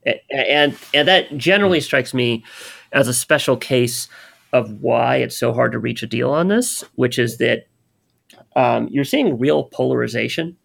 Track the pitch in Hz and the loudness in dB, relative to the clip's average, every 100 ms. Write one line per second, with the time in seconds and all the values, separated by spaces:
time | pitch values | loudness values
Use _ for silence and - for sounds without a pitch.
0 | - 113 _ 139 123 147 147 - - 143 | -4 -4 _ -4 0 2 2 0 -2 0
1 | 147 185 - 143 156 196 202 170 131 139 | 4 4 2 -4 2 4 4 2 2 -2
2 | 123 131 123 113 - - - - - - | 0 0 0 0 -6 -20 -20 -20 -2 2
3 | 127 127 - 151 - 127 - 131 123 120 | 2 0 0 0 2 -2 0 0 0 -2
4 | - - - _ _ 127 110 107 131 120 | -10 -16 -20 _ _ -2 -2 -6 -2 0
5 | 123 131 123 - 120 117 123 117 120 117 | 2 0 -2 -2 -2 0 0 0 -6 -6
6 | 113 127 127 147 180 214 247 - - - | -6 -2 0 0 0 0 -2 -6 -12 -2
7 | 123 127 117 113 120 117 - _ _ _ | -2 0 -2 0 0 0 -4 _ _ _
8 | _ _ _ - _ 123 123 117 117 139 | _ _ _ -20 _ 0 2 0 -2 -2
9 | 139 294 247 123 131 151 127 - 131 127 | 0 0 0 0 0 0 -2 -2 -2 0
10 | 120 113 117 - 165 175 | -2 -2 -4 -4 -6 -10